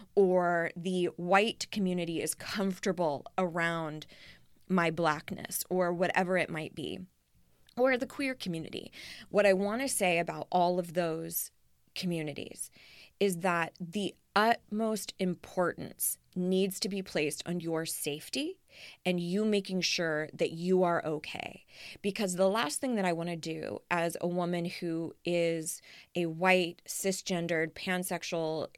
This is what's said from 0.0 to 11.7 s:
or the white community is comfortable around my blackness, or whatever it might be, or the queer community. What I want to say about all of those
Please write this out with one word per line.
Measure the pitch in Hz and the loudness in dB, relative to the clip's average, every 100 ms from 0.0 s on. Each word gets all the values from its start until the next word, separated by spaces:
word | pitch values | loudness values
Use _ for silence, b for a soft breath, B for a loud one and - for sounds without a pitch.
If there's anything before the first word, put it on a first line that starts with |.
| B | B
or | - 190 180 175 170 165 - | 4 6 6 4 2 0 -2
the | 175 185 175 - | -2 0 0 0
white | 175 190 220 - - | 4 6 4 0 -6
community | 220 185 180 170 160 | 0 0 0 -2 -2
is | - | -4
comfortable | - - 208 196 185 196 175 165 139 - - | -6 -6 -2 -2 -2 -2 0 0 -2 -6 -4
around | 180 170 170 165 160 156 - B B B B - - | -2 0 0 0 -4 -8 -12 B B B B -14 0
my | 185 165 | 2 2
blackness, | 160 165 151 - 190 - - - | 2 2 0 -4 -10 -8 -8 -2
or | 185 175 | 0 2
whatever | 175 185 - 185 185 | 2 2 2 2 2
it | - | 0
might | 160 156 | -4 -8
be, | - 90 87 185 _ _ _ _ _ _ - | -8 -10 -10 -14 _ _ _ _ _ _ 0
or | 262 254 | 2 2
the | 262 | -2
queer | - 277 | -4 -4
community. | 262 190 165 - - - B B B B | -4 -6 -6 -6 -10 -12 B B B B
What | 202 | 4
I | 202 | 6
want | 190 202 226 | 6 4 0
to | 269 | -2
say | - 185 170 | 2 2 2
about | 170 156 - | 0 -4 0
all | 180 175 180 | 4 4 2
of | 175 | 0
those | 160 170 160 165 170 - _ _ | 0 0 -2 -6 -6 -8 _ _